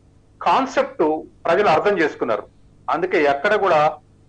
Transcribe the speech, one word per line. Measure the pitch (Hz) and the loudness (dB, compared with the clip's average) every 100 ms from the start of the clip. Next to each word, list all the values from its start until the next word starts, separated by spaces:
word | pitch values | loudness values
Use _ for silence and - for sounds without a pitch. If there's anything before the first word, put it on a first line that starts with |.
| _ _ _ - | _ _ _ -6
కాన్సెప్ట్ | 175 214 262 285 - - 156 156 - _ | 0 0 0 -2 -2 -2 -2 -2 -8 _
ప్రజలు | - 180 202 | -2 2 2
అర్థం | - 208 185 | 2 2 0
చేసుకున్నారు. | 151 - 131 104 - _ - - - | -2 -2 -4 -4 -6 _ -20 -14 -6
అందుకే | 151 180 165 | -4 -2 0
ఎక్కడ | 143 139 208 | 0 0 0
కూడా | 208 190 156 151 - _ _ | 0 2 2 2 -2 _ _